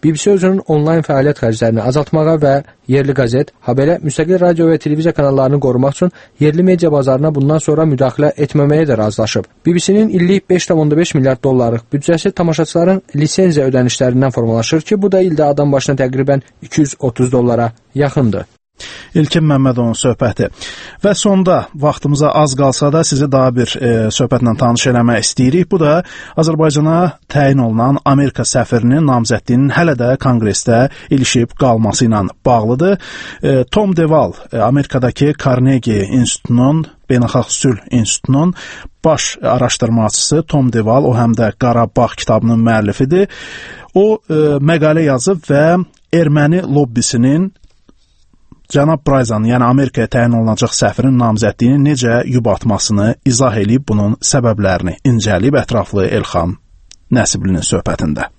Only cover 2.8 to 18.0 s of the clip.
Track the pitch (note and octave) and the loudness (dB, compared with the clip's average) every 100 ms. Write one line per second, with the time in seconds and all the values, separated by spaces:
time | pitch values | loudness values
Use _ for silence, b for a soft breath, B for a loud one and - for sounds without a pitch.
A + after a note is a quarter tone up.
2.8 | - C3 C#3 C3+ B2 B2 D3 _ - B2 | -2 -2 0 0 0 0 -2 _ -4 0
3.8 | C#3+ E3+ D#3 - D#3+ F#3 F3+ E3 E3 D#3 | 0 0 -4 -4 0 2 2 2 2 0
4.8 | D#3 D3+ E3 D#3 C#3+ C3+ C3 C#3+ C3+ B2 | 0 -2 -2 0 0 2 2 0 0 0
5.8 | C#3 C#3 F3+ B B _ D3+ D3+ F#3 F3+ | 0 0 -4 B B _ 0 2 2 2
6.8 | E3+ D3 C3 C3 D#3 D3 C#3 D#3 - D3+ | 2 0 2 0 0 0 0 0 0 0
7.8 | D#3+ C3+ C3+ - D3 - D3 D3 C#3+ D3+ | 2 2 -2 0 -2 0 -2 0 2 2
8.8 | D#3+ A2+ G#2+ G#2+ A2 A#2 F#2 _ - F3 | 2 0 -2 -2 -4 -4 -6 _ -2 -2
9.8 | - G3+ A3 F#3 F3 G3 - F3+ - E3 | 2 2 2 0 2 0 0 -2 0 0
10.8 | D3+ D3 F3 D#3 C3 B2+ C#3+ B2+ A#2 A#2 | 2 0 0 0 0 0 0 2 0 -2
11.8 | - C#3+ C#3+ E3+ G3 - E3+ D#3 D#3+ E3+ | -4 -6 0 0 -2 -2 -2 0 -2 0
12.8 | F3 F#3+ - C#3+ D3+ - F#3 D3+ C3+ B2+ | 0 0 -2 -2 -2 2 2 2 2 2
13.8 | B2 - B2+ B2+ C3+ B2 A#2 A2+ A2+ D#3+ | 0 0 0 2 0 0 0 0 0 -2
14.8 | - G#3 G3 F#3+ F#3 D3+ D3 C#3+ D3 C#3 | -2 -2 2 2 2 2 0 2 2 0
15.8 | B2+ C3+ C3 C3 C#3 C#3 - _ - - | 0 -2 -2 -2 0 0 -2 _ -8 -2
16.8 | C#3+ - C3 A2+ B2 B2+ A#2+ A#2 A#2 - | -2 0 -6 -2 0 2 0 0 -2 -6
17.8 | _ C3+ | _ -4